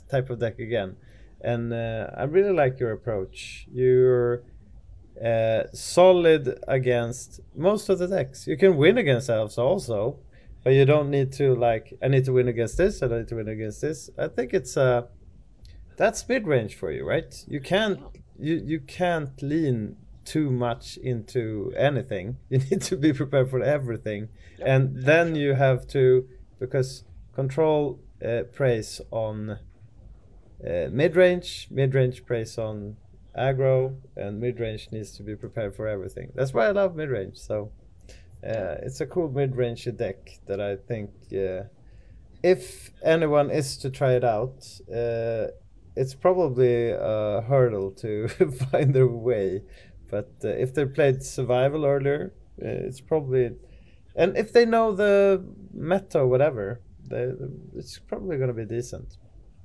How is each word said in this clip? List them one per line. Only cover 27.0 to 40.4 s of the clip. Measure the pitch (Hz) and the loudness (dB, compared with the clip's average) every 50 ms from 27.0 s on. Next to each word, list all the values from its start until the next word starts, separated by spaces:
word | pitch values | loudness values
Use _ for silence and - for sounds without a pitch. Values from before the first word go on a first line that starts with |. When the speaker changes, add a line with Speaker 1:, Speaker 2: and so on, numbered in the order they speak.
| - - - - - - - | -18 -20 -20 -20 -20 -12 -6
Speaker 1:
control, | - 135 135 - 165 160 156 156 151 147 139 123 - - - - - | -6 -6 -4 0 0 2 2 2 2 0 -2 -4 -8 -14 -20 -16 -10
uh, | - 113 117 98 95 - | -6 -4 -4 -4 -4 -6
preys | - - 139 127 120 110 107 - - - - - | -4 0 0 2 2 0 -2 -8 -12 -16 -14 -8
on, | - 113 110 107 107 107 107 107 104 98 - - - - - - - - - - - - - - - - - - - - - - | -6 -4 -4 -4 -6 -8 -8 -8 -10 -12 -14 -18 -20 -20 -20 -20 -20 -20 -20 -20 -20 -20 -20 -20 -20 -20 -20 -20 -20 -12 -8 -4
uh, | 85 175 160 - | -4 -4 -4 -2
mid-range, | 87 123 156 180 160 180 185 180 180 180 175 - - - - - | 0 0 0 2 6 6 6 6 6 2 -2 -8 -12 -14 -14 -6
mid-range | - 131 135 135 135 135 127 127 123 - - | -2 0 0 2 4 2 2 2 0 -6 -6
preys | - 123 117 110 107 - - | -6 -4 -4 -4 -6 -6 -6
on | 110 110 107 104 101 104 104 - - - - - - - - - | -6 -6 -6 -8 -10 -12 -14 -16 -20 -20 -20 -20 -20 -12 -6 -2
aggro, | 123 135 135 131 135 131 131 131 131 131 135 - - - - | -2 0 0 2 2 4 4 4 2 0 -4 -10 -16 -18 -12
and | 98 98 101 104 104 | -10 -10 -8 -6 -4
mid-range | 120 123 120 107 117 113 107 107 - - | -4 -4 -4 -4 -4 -6 -6 -8 -10 -12
needs | 113 110 104 - - - | -10 -10 -10 -12 -14 -14
to | |
be | 101 104 107 | -12 -12 -12
prepared | 104 - 101 - 117 110 101 95 | -10 -12 -10 -8 -6 -6 -6 -6
for | - 110 | -6 -6
everything. | 110 107 98 92 95 - - - - - | -4 -4 -4 -6 -10 -10 -12 -14 -10 -4
That's | - 139 135 - | -4 -4 -2 0
why | 233 220 | 2 2
I | 214 | 2
love | 196 202 196 185 170 | 2 2 0 0 -2
mid-range. | 151 156 143 127 104 95 95 98 | -4 -6 -4 -4 -4 -6 -8 -10
So, | - - - 110 107 104 107 - - - - - - - - - - - - - - | -14 -10 -6 -6 -6 -6 -8 -14 -20 -20 -20 -20 -20 -20 -20 -20 -20 -20 -20 -20 -14
uh, | - - 110 110 95 90 76 - - | -10 -8 -6 -6 -6 -6 -8 -8 -10
it's | 131 131 - | -10 -8 -8
a | 160 | -8
cool | 139 - 180 165 147 | -6 -4 -4 -4 -2
mid-range | 127 139 139 135 131 123 123 120 117 - - 123 110 | -2 -2 -2 -2 0 -2 -2 -2 -4 -6 -8 -10 -6
deck | 107 113 92 98 - - - - - | -4 -6 -6 -6 -8 -14 -20 -20 -18